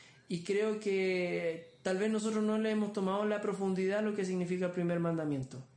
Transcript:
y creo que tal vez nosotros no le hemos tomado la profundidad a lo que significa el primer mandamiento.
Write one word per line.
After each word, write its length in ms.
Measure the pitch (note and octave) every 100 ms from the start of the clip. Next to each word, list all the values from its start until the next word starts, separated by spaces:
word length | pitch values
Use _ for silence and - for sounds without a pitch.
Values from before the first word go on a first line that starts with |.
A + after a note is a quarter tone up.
| - - -
y 160 | E3+
creo 360 | E3+ G3+ G#3+ G#3+
que 920 | G#3+ F#3+ F#3+ F#3 F3 F3 E3+ E3 - -
tal 140 | F#3+ F#3
vez 120 | G#3+
nosotros 340 | A3 A3 G#3+
no 140 | G#3+ A3
le 140 | A3
hemos 220 | G#3+ G#3
tomado 320 | G#3 F#3+ G3 G#3
la 160 | G#3
profundidad 580 | G#3 F#3 G3 F#3 F#3+ G3+
a 20 |
lo 140 | G#3+ G3+
que 100 | F#3
significa 400 | F#3 F3 F3+ F3+
el 40 |
primer 280 | F3+ F3 F3
mandamiento. 600 | E3+ E3 D3+ C#3+ C3 B2+ -